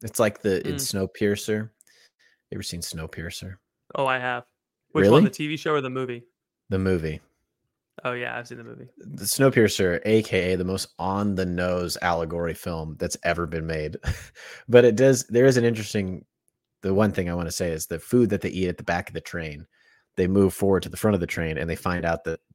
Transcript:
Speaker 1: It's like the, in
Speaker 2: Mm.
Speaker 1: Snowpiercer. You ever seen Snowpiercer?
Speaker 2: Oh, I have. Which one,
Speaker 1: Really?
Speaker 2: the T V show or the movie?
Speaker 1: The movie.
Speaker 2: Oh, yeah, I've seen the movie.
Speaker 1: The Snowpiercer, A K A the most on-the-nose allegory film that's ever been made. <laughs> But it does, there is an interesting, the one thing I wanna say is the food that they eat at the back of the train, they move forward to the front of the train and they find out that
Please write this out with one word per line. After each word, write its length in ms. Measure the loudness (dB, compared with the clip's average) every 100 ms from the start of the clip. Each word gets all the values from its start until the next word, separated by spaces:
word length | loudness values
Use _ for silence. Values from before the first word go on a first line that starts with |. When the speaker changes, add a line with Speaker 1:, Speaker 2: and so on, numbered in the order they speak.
Speaker 1:
It's 160 | -8 0
like 220 | 0 0
the, 240 | 0 0 -2
in 80 | -6
Speaker 2:
Mm. 340 | -4 -4 -4
Speaker 1:
Snowpiercer. 600 | -2 -2 0 -2 -4 -6 _ _ _ _ _ _ _ -14
You 40 | -12
ever 80 |
seen 180 | -10 -10
Snowpiercer? 760 | -10 -10 -10 -10 -12 -12 -14 -16 _ _ _ -4
Speaker 2:
Oh, 100 | -2
I 140 | -2
have. 240 | -4 -6 -10 _ _ _ _
Which 140 | 2 6
one, 60 |
Speaker 1:
Really? 120 | 8
Speaker 2:
the 60 | 6
T 180 | 0 -6
V 100 | -4
show 160 | -2
or 80 | -2
the 80 | -2
movie? 340 | -6 -6 -8 -14 _ _ _ -4
Speaker 1:
The 100 | 0
movie. 420 | 2 0 -2 -8 _ _ _ _ _ _ _ -10
Speaker 2:
Oh, 100 | -8
yeah, 240 | -6 -6 -8
I've 100 | -12
seen 100 | -16
the 60 |
movie. 260 | -16 -18 -20 _
Speaker 1:
The 260 | -16 -10
Snowpiercer, 800 | -4 4 4 6 4 4 0 0
A 180 | 2 2
K 300 | 4 0 0
A 40 | 0
the 80 | -2
most 220 | -4 -6 -6
on-the-nose 960 | -2 0 0 0 -2 -2 -2 -2 -4 -4
allegory 540 | -2 -2 -2 -4 -6 -6
film 420 | -8 -8 -8 -6
that's 180 | -6 -4
ever 240 | -4 -2 -2
been 180 | -4 -6
made. 300 | -6 -6 -8
<laughs> 640 | -6 -6 -8 -20 -20 -16 4
But 160 | 8
it 120 | 8 6
does, 300 | 4 4 2
there 180 | 4 6
is 120 | 6
an 60 |
interesting, 640 | 2 0 -4 -4 -4 -8 -14 _ _ _ _ _
the 120 | 0
one 180 | 2 2
thing 180 | 2 -4
I 60 | -4
wanna 160 | -4
say 200 | -4 -4
is 140 | -4 -8
the 140 | -10
food 300 | 0 2 2
that 100 | 0
they 80 | -4
eat 180 | -2 -4
at 100 | -4
the 60 |
back 260 | -4 -4 -4
of 40 |
the 80 | -10
train, 460 | -10 -10 -10 -12 -18 _ _ _ _ -2
they 120 | 2
move 260 | 4 4
forward 300 | 2 2 2
to 60 | 0
the 80 | -2
front 180 | 0 0
of 60 |
the 60 | -2
train 300 | -4 -4 -4
and 120 | -4
they 60 | -4
find 280 | -4 -2
out 200 | -2 -2 -4
that 140 | -10 _